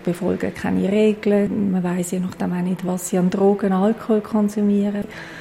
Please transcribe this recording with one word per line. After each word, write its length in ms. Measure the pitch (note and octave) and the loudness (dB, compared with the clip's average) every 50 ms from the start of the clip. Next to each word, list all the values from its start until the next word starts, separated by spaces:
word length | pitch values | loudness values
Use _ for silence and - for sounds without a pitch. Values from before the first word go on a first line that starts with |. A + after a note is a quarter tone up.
| - | -4
befolgen 500 | F3+ E3+ - F3+ F3+ F#3 - F3+ F3+ F3+ | -4 -2 -2 -2 -2 -2 -2 -2 -6 -6
keine 360 | - - F3+ F#3 F#3 F#3 F#3 | -4 -4 -2 0 0 0 2
Regeln. 840 | G3 G#3+ G#3+ G#3+ G#3 G#3 - G#3 G#3 G3+ G#3 G#3 F#3+ A3 G3+ G3 | 2 4 4 4 2 2 0 2 2 2 2 0 0 0 0 0
Man 100 | F#3 F#3 | 0 0
weiss 300 | F3 F3+ F3 F3+ F3 - | 0 0 -2 -2 -2 -2
je 80 | G3 F#3 | -4 -4
nachdem 320 | F3+ F#3 - - G3 F3+ | -4 -4 -4 -4 -4 -2
auch 100 | F3 F3+ | -2 -2
nicht, 240 | F3+ F#3 F#3+ E3+ F3+ | -2 -2 -2 -2 -2
was 220 | F3+ F3+ F3+ - - | -4 -4 -4 -4 -2
sie 100 | - F#3 | 0 2
an 100 | F3+ F#3 | 2 2
Drogen, 440 | F3+ G3 G3 G3 G3+ G3+ - G3 | 2 4 4 4 4 2 2 0
Alkohol 480 | F#3+ F#3 G3 G#3+ A3+ - - - A3 G#3+ | 2 4 2 2 2 0 0 0 0 0
konsumieren. 840 | G#3 - - G#3+ G#3 G#3 G#3 G#3+ G#3 G3+ G3+ G3+ G3+ G#3 G3+ G3+ G3+ - - - - - - - | 0 0 0 0 0 0 0 0 2 2 2 2 2 0 -2 -4 -6 -8 -10 -14 -16 -16 -16 -4